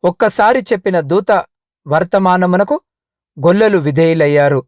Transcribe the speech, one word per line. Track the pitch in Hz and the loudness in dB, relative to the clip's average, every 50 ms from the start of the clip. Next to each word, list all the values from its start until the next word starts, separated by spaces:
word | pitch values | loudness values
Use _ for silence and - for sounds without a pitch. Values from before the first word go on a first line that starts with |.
| - | -2
ఒక్కసారి | 175 180 _ - 214 - - 214 214 247 262 208 - 233 | -4 -2 _ -2 -2 0 0 0 2 2 0 0 -2 -4
చెప్పిన | 196 - 202 180 175 | -4 -2 -2 -2 -2
దూత | 156 139 165 180 185 - 214 185 - - _ _ _ _ _ _ _ 147 | -2 0 -2 -2 0 0 -2 -2 -2 -6 _ _ _ _ _ _ _ -2
వర్తమానమునకు | 143 156 170 170 - 202 190 185 180 180 185 180 180 185 202 196 294 311 _ _ _ _ _ _ _ _ _ _ _ - | -2 -2 -2 0 -2 0 0 2 0 2 0 0 0 0 0 -2 -2 -6 _ _ _ _ _ _ _ _ _ _ _ -4
గొల్లలు | 139 170 180 202 220 220 208 185 | 0 0 2 4 2 2 2 0
విధేయులయ్యారు. | 151 147 143 143 165 165 165 165 151 147 147 143 143 143 139 135 127 | -2 -2 0 0 0 0 2 0 0 2 2 2 2 2 0 -2 -4